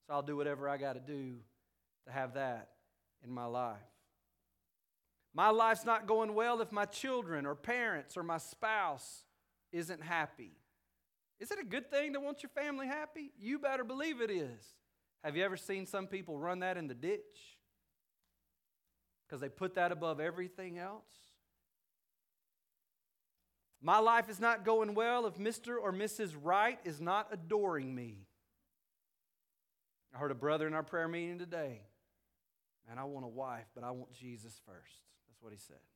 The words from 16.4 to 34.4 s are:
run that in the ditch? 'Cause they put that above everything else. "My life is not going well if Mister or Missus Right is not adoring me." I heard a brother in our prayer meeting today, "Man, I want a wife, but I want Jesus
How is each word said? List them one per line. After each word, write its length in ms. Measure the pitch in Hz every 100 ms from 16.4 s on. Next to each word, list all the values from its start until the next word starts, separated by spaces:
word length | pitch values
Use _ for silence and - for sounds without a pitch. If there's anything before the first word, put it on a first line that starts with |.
run 200 | 165 180
that 160 | 185 180
in 120 | 156
the 80 | 120
ditch? 600 | 156 208 - - - - _ _ _ _ _ _ _ _ _ _ _ _ _ _ _ _ _
'Cause 120 | 143
they 100 | 139
put 260 | 139 185 185
that 160 | 175
above 280 | 175 165 151
everything 600 | 156 175 180 180 185 175
else. 560 | 180 214 - - - _ _ _ _ _ _ _ _ _ _ _ _ _ _ _ _ _ _ _ _ _ _ _ _ _
"My 200 | 143 202
life 280 | 220 233 220
is 120 | 190
not 260 | 226 226 196
going 300 | 226 214 208
well 300 | 226 247 226
if 100 | 170
Mister 420 | 208 233 233 240
or 140 | 208
Missus 420 | 185 208 208 208 151
Right 500 | 147 190 220 254 185
is 140 | 147
not 320 | 165 196 214
adoring 640 | 214 165 208 196 160 131 127
me." 320 | 120 104 98 _ _ _ _ _ _ _ _ _ _ _ _ _ _ _ _ _ _
I 60 | 127
heard 140 | 143
a 40 | 131
brother 320 | 139 156 156
in 60 |
our 100 | 156
prayer 240 | 156 175 165
meeting 300 | 170 170 175
today, 500 | 175 170 147 117 101 _ _ _ _ _ _ _ _ _ 110
"Man, 120 | 117
I 80 | 135
want 180 | 139
a 60 | 127
wife, 400 | 117 131 120 110
but 120 | - 120
I 60 |
want 200 | 127 123
Jesus 480 | 123 127 117